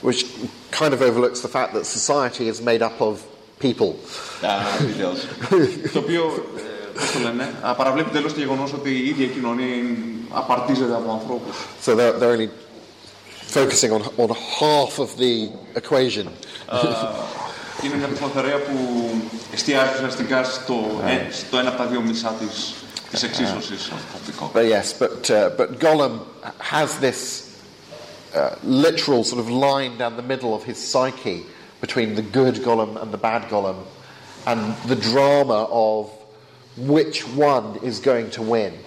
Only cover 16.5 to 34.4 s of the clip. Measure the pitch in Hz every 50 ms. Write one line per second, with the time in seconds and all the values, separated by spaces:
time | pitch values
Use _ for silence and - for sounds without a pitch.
16.5 | - - - - 120 123 120 120 117 113 113 110 107 110 107 110 - - - -
17.5 | - - - - - - - 139 143 143 139 139 143 139 143 135 139 139 127 135
18.5 | 143 143 143 143 139 131 127 123 120 120 117 117 113 113 107 - - 113 - -
19.5 | - 104 - - 143 135 131 131 131 - 131 127 123 - 123 104 135 131 127 -
20.5 | - - - - 127 117 107 107 107 107 113 - 131 131 - - - - - -
21.5 | - 127 127 127 123 - 123 117 123 123 113 113 113 113 - 113 110 - 110 104
22.5 | - - - - - - - - - - - - - - 120 117 - - 127 110
23.5 | 95 95 - - 101 95 - - - 80 - - - - - - - - - -
24.5 | - 113 117 113 107 101 95 - - - 127 - - - - - 117 107 104 90
25.5 | - - 120 - 127 120 160 160 156 151 143 127 117 113 117 - - - - 113
26.5 | - - - - 151 151 156 135 - - 135 131 120 - - - - - - -
27.5 | - - - - - - - - - - - - - - - - - 80 71 -
28.5 | - - - 101 131 131 147 165 165 160 - - 143 120 110 - 120 123 113 113
29.5 | 120 127 139 139 139 139 135 127 120 117 127 117 113 117 120 127 135 127 127 117
30.5 | 107 104 - - 113 - - - - 135 127 131 127 - - 113 90 85 82 -
31.5 | - - - - - - - - - 131 117 107 107 107 110 101 98 135 131 131
32.5 | 127 113 98 117 117 113 110 107 107 107 - 110 104 101 - 113 110 120 - -
33.5 | 107 104 98 95 92 92 92 - - - - - - - - - - -